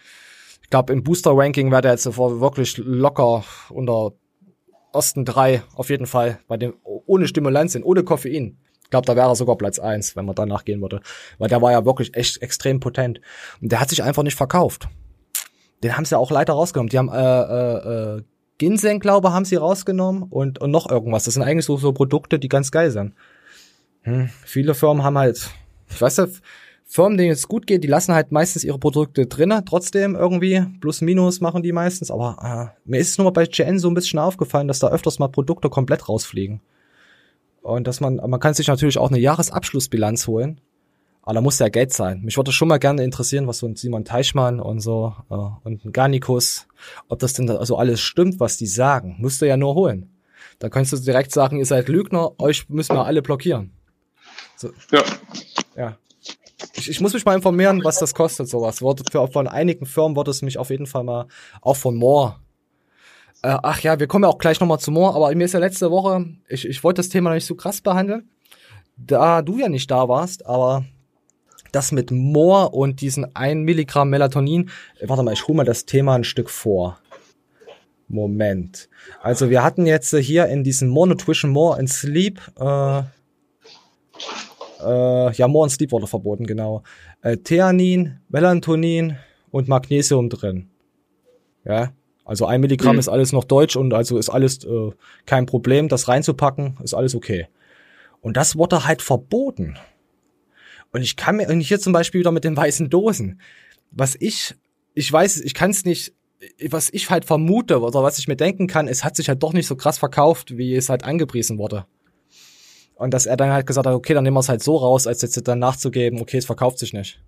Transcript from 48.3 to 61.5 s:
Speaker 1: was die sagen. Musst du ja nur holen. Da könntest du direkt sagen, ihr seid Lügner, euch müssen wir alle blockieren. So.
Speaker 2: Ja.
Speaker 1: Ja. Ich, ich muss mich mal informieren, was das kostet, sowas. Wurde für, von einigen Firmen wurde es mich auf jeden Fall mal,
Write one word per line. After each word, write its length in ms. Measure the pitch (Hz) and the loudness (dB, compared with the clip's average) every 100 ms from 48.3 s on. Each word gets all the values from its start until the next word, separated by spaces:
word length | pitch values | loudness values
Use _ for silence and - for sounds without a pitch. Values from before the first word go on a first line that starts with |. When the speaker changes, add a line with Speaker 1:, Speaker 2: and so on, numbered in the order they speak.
| 185 | 0
Speaker 1:
was 160 | 117 - | -2 -2
die 80 | 107 | -4
sagen. 500 | 101 131 135 92 90 | 0 0 0 -4 -6
Musst 220 | 127 135 | -6 0
du 60 | 147 | 0
ja 80 | 135 | 2
nur 200 | 139 147 | 0 2
holen. 340 | 180 98 - _ _ _ - _ | 0 -2 -10 _ _ _ -20 _
Da 80 | 113 | -4
könntest 260 | 131 135 | -2 0
du 40 | 139 | -2
direkt 340 | 127 127 135 | 0 0 2
sagen, 260 | 147 139 143 | 2 2 0
ihr 80 | 135 | 0
seid 200 | 135 131 | 0 2
Lügner, 440 | 160 202 180 165 - | 0 0 -2 -2 0
euch 280 | 139 147 - | 0 0 -4
müssen 280 | 147 151 139 | -6 -2 0
wir 80 | 127 | 2
alle 160 | 156 | 0
blockieren. 500 | 135 139 175 127 95 _ _ _ _ _ - - - - | 0 -2 -2 -2 -6 _ _ _ _ _ -20 -20 -20 -16
So. 120 | 113 - _ | -16 -16 _
Speaker 2:
Ja. 120 | 147 - - - - - - - - | 2 2 -6 -14 -20 -8 -8 -8 -8
Speaker 1:
Ja. 200 | 120 110 _ _ - - _ - - | -10 -10 _ _ -20 -20 _ -20 -16
Ich, 160 | - 143 | -12 -10
ich 120 | 156 | -2
muss 120 | 196 | -2
mich 120 | 226 208 | 0 2
mal 100 | 190 | 2
informieren, 480 | 190 175 196 190 | 2 4 4 4
was 140 | 160 - | 0 0
das 160 | 156 | -2
kostet, 340 | - 160 - 131 | 0 0 0 -6
sowas. 340 | 120 113 - | -4 -4 -2
Wurde 200 | 131 135 135 | -2 -2 -2
für, 160 | 151 131 | 0 0
von 200 | 147 127 | 0 -2
einigen 380 | 139 175 160 131 | 0 0 -2 -4
Firmen 280 | - 156 143 | 0 0 0
wurde 140 | 143 | -4
es 100 | 135 | -4
mich 140 | 135 131 | -6 -8
auf 100 | 127 | -6
jeden 140 | 135 139 | -8 -6
Fall 160 | 135 | -8
mal, 240 | 123 120 123 - - | -6 -8 -10 -18 -20